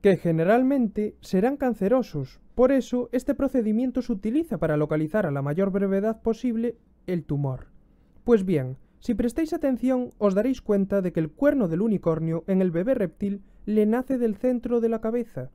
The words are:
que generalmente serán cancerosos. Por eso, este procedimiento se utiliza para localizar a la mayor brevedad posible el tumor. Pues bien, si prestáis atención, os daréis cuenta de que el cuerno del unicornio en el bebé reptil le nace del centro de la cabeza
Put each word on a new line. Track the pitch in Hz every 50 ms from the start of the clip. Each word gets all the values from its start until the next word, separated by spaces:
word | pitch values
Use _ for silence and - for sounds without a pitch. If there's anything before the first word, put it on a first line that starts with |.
| -
que | 202 190
generalmente | - - 175 165 160 165 180 220 247 262 262 285 277 240 202 - - 208 214 - _
serán | - - - 185 190 254 285 277
cancerosos. | 277 254 226 - 190 196 240 262 233 - - 151 135 131 - - - - -
Por | - 240 254 277
eso, | 269 226 - - 247 247 - -
este | 254 247 - 269
procedimiento | - 269 269 - 262 220 214 214 220 254 262 240 262
se | 247 - 233
utiliza | 196 - 208 233 302 330 330 220
para | 165 - 160 151 151
localizar | 151 147 156 156 156 156 156 214 208
a | 165
la | 139 143 139
mayor | 143 151 170 196 196
brevedad | 185 202 196 196 190 196 196 220 220 220 -
posible | 226 226 226 - 254 226 226 226 240 233 _ _ _ _ _ _
el | - 180 180 147
tumor. | - 147 143 143 135 131 131 - - _ - _ _ _ _ _ _ _ - -
Pues | - 240 220 190
bien, | 185 185 147 131 127 131 - - _ _ _
si | - - 233
prestáis | 196 233 240 220 - 330 311 349
atención, | 339 - 269 262 226 - 254 262 254 247 240 -
os | - 208 208 190
daréis | 190 214 262 262 - -
cuenta | - 208 202 196 190 208 202 185
de | 180 156
que | 175
el | 160 156
cuerno | - - 269 285 294 277 226 170
del | 160 170 208
unicornio | 233 208 180 - 175 160 165 160 165 160 165 -
en | - 190 190 190
el | 185
bebé | 160 165 185 240 269
reptil | 262 202 165 - - - 202 202 196 - - - - -
le | - 208 214 214
nace | 208 220 247 254 - 269
del | 247 240 226 208
centro | - - 254 254 240 - 233 240 240
de | 226 226
la | 226 214 -
cabeza | 226 226 240 233 233 - - 127 131 -